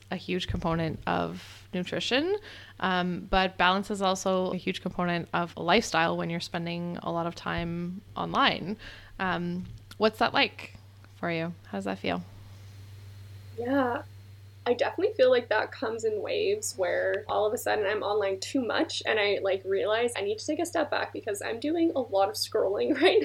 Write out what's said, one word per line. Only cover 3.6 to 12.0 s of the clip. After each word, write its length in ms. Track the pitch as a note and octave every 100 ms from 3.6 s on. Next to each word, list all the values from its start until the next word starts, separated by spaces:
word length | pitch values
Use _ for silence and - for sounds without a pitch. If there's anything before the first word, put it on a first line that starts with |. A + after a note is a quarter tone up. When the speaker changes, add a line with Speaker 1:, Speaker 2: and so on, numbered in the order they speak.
| F3+ F#3+ G3
Speaker 1:
is 100 | G#3
also 500 | F#3+ F#3+ F#3+ F#3 F#3
a 40 | F#3
huge 240 | - F3+
component 460 | F#3 - F3 F3 F3
of 180 | E3 F3 -
a 60 |
lifestyle 540 | E3 G3+ A3 D#3+ E3 F3
when 140 | E3+
you're 100 | E3+
spending 580 | - F3 E3+ E3+ F3 F3
a 100 | -
lot 140 | E3+ E3
of 80 |
time 640 | E3+ - E3+ E3+ E3+ F3 F#3 - -
online. 600 | E3+ F#3+ C4 - D#3 G#3 - - - -
Um, 460 | F#3 F3 F3 F3 F3+ - - -
what's 200 | A3 A3
that 140 | A3+
like 420 | C#4 B3+ - - - - - - -
for 140 | F3
you? 220 | E3 E3 E3+ -
How 120 | G3
does 60 |
that 140 | G3
feel? 240 | F#3+